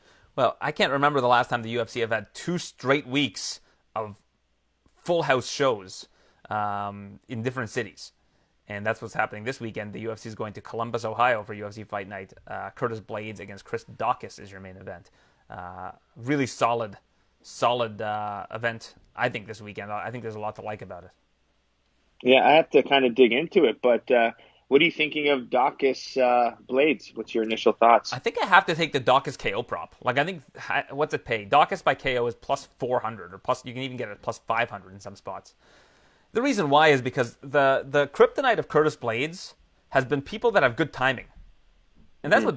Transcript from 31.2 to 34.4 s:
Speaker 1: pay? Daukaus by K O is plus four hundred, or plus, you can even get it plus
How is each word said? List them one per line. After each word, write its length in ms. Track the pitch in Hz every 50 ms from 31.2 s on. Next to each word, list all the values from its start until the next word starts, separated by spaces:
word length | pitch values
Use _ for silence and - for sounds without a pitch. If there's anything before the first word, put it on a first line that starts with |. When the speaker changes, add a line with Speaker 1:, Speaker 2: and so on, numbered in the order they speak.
| -
Speaker 1:
pay? 200 | - 113 107 101
Daukaus 380 | 98 131 143 160 - 196 170
by 140 | - 156 139
K 220 | - - 135 127 123
O 80 | 120
is 100 | 120 113
plus 320 | - - - 139 - - - _ -
four 220 | 143 120 123 117
hundred, 340 | - 110 113 104 85 87 92
or 40 | 98
plus, 260 | - - 127 - -
you 80 | 127
can 100 | 117 127
even 140 | 135 135 127
get 120 | 120 120 104
it 120 | 104 -
plus 160 | - 123 113 -